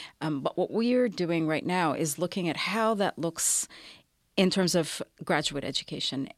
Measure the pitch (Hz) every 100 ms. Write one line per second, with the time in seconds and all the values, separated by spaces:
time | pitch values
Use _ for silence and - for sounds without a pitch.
0 | - - 151 143 175 - 185 190 233 254
1 | 247 - 170 165 156 156 - 180 160 131
2 | 156 143 175 202 165 - - 208 220 214
3 | 196 - 160 160 - - - - - -
4 | _ _ _ - 185 196 180 180 151 -
5 | - - - 156 151 143 - - - 151
6 | - - 139